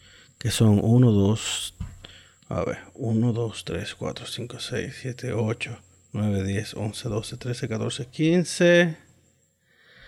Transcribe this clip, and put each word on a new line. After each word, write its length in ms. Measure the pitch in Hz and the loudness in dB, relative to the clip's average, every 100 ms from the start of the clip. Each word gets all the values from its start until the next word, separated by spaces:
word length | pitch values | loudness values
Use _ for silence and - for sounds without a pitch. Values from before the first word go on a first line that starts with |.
| - - _ - | -20 -20 _ -8
que 120 | 107 | -2
son 280 | - 110 101 | 4 6 6
uno, 300 | 107 123 123 | 6 6 8
dos, 640 | 101 98 107 - - - - - - - - - _ - | 6 4 2 -2 -6 -8 -10 -12 -14 -20 -20 -20 _ -6
a 140 | - | -4
ver, 160 | - - - | -4 -6 -12
uno, 380 | - 117 110 120 | -6 0 2 2
dos, 320 | 113 117 - | 0 -4 -6
tres, 280 | - 90 101 | -8 -6 -6
cuatro, 320 | - 165 - | -8 -8 -8
cinco, 340 | 120 - 120 120 | -10 -10 -10 -10
seis, 360 | - 117 - - | -8 -6 -8 -10
siete, 320 | 131 123 123 | -12 -10 -6
ocho, 460 | 117 110 113 - 113 _ _ _ | -2 -2 -4 -8 -12 _ _ _
nueve, 320 | 101 107 101 | -4 0 0
diez, 300 | 95 98 104 | -2 -4 -4
once, 340 | - 104 104 123 | -6 -8 -6 -6
doce, 300 | 107 - 120 | -6 -6 -8
trece, 320 | 127 120 117 | -8 -6 -6
catorce, 380 | 110 113 - 127 | -4 -6 -6 -8
quince, 880 | - 160 180 156 - 175 175 175 160 _ _ _ _ _ _ _ _ _ - | -2 2 2 0 2 6 6 4 -2 _ _ _ _ _ _ _ _ _ -20